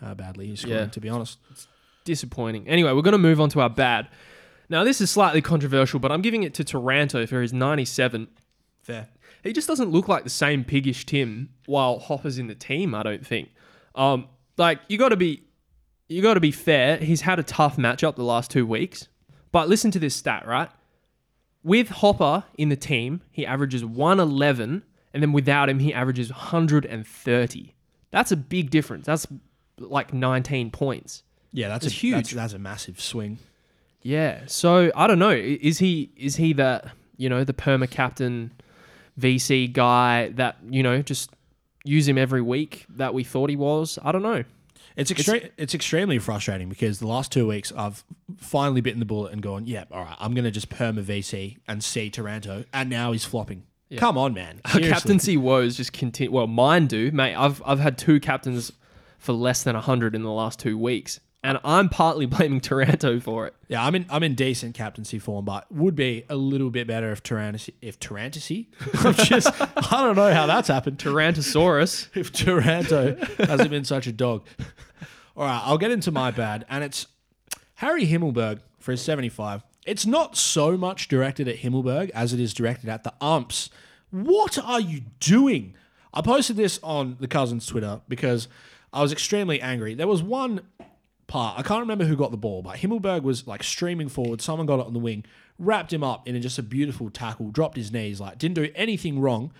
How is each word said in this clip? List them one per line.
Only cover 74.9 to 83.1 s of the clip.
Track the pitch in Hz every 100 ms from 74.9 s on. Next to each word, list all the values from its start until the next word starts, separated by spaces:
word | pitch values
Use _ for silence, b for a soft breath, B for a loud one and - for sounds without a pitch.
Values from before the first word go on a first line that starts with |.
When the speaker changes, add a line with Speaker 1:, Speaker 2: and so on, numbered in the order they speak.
| B B B B -
Speaker 1:
All |
right, | 139 123
I'll | 113 160
get | 214
into | 233 175
my | 143 127
bad, | 123 110 107 -
and | 139
it's | 143 - - _ _ _ - - b
Harry | - 269 339 170
Himmelberg | 170 160 120 113 107 _ _
for | -
his | 127
seventy-five. | 156 151 120 - 104 101 - _
It's | - 202 214
not | 302 311 -
so | - 165 151 185
much | 180 190 -
directed | 131 131 139 127
at | -
Himmelberg | 123 131 127 139 190
as | 113 120
it | 120
is | 117
directed | - 113 127 113
at | 110
the | -